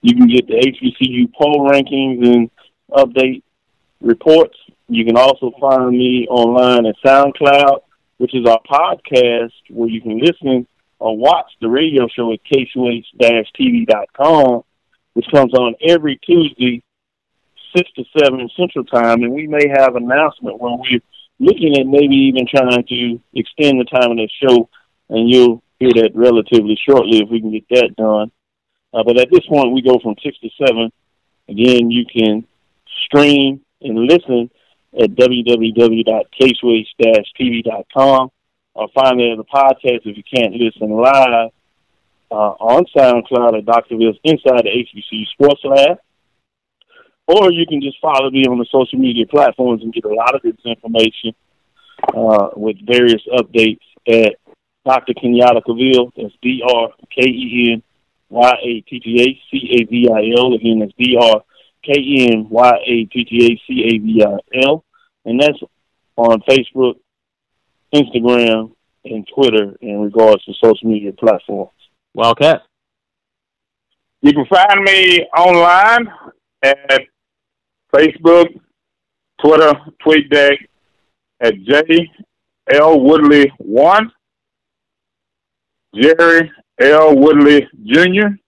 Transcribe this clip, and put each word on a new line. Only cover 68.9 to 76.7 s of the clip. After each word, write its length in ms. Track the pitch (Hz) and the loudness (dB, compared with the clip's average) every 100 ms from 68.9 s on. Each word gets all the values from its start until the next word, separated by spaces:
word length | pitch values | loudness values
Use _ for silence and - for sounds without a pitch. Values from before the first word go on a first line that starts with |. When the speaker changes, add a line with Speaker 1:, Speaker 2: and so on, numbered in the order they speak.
| _ 131 | _ -14
Speaker 1:
in 960 | 110 98 - 135 110 101 - 120 104 | -14 -12 -2 0 0 -4 -10 -12 -8
regards 420 | 104 110 110 101 - | -4 2 4 2 -2
to 80 | 98 | 0
social 280 | 113 107 113 | 0 2 -2
media 240 | 107 101 | -4 -6
platforms. 580 | 95 113 98 - 101 95 _ _ _ _ | -4 -2 -2 -6 -12 -12 _ _ _ _
Speaker 2:
Wildcat. 500 | - 113 117 147 156 _ _ _ _ _ _ _ _ _ _ _ _ _ _ _ _ | -4 -2 2 0 0 _ _ _ _ _ _ _ _ _ _ _ _ _ _ _ _
Speaker 3:
You 120 | 143 | 0
can 120 | 147 127 | 0 0
find 340 | 185 196 196 | 2 2 2
me 380 | 196 190 185 175 - 156 | 2 2 2 2 0 2
online 720 | 175 175 170 180 208 233 233 - - _ _ _ | 4 4 4 4 4 0 -2 -14 -20 _ _ _
at 400 | 135 | -2